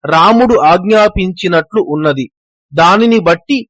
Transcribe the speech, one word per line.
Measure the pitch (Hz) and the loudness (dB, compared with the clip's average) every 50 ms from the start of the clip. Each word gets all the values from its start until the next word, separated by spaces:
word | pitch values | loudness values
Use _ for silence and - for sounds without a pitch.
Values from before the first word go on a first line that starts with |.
| - | -6
రాముడు | 143 151 160 170 202 233 233 254 226 240 - | -2 0 2 2 4 4 2 2 2 2 2
ఆజ్ఞాపించినట్లు | 147 156 170 180 185 208 220 214 214 214 - - 185 190 180 - - 180 170 165 156 - 202 214 190 | 2 2 2 0 0 0 0 2 2 0 -2 -4 -6 -6 -6 -6 -6 -2 -2 -2 -4 -2 -4 -4 -4
ఉన్నది. | - 147 151 151 151 143 135 127 - _ _ _ _ _ _ _ _ 143 | -4 -4 -4 -2 -2 -4 -4 -8 -10 _ _ _ _ _ _ _ _ -2
దానిని | 160 165 175 190 214 233 233 226 220 | 0 2 2 2 2 2 2 0 0
బట్టి | 165 170 170 - _ - 285 262 226 | 0 0 -2 -2 _ -6 -6 -6 -6